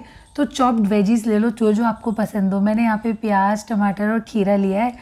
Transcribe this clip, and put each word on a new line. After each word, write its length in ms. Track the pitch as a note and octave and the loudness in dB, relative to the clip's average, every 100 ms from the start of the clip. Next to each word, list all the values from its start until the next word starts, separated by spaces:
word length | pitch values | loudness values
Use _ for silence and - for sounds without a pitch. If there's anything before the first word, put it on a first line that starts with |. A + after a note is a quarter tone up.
| - - - - | -6 -20 -10 -4
तो 100 | D4 | -4
चॉप्ड 420 | - B3+ A3+ G3 | 0 0 2 2
वेजीज 400 | G#3 G3 A#3 A3+ | 2 2 2 2
ले 100 | G#3 | 0
लो, 100 | A#3 | 0
जो 240 | A3 G#3+ | 0 2
जो 100 | G#3+ | 2
आपको 280 | A#3 A3 A#3 | 0 -2 -4
पसंद 420 | G#3+ G3+ G#3+ F#3+ | -4 -4 -2 0
हो। 60 | G3 | 0
मैंने 220 | G#3 A3 | 0 2
यहाँ 160 | A#3 G#3+ | 0 0
पे 100 | A3+ | -4
प्याज, 540 | G#3 G#3+ G3 G3 G#3+ - | -4 0 2 2 0 -4
टमाटर 420 | G#3+ G3+ F#3+ G#3 | -2 0 0 -2
और 100 | A3+ | -2
खीरा 360 | A3+ A3 F#3+ G3+ | -2 -2 0 2
लिया 280 | G3 G3 | 0 0
है। 100 | A#3+ - | -2 -6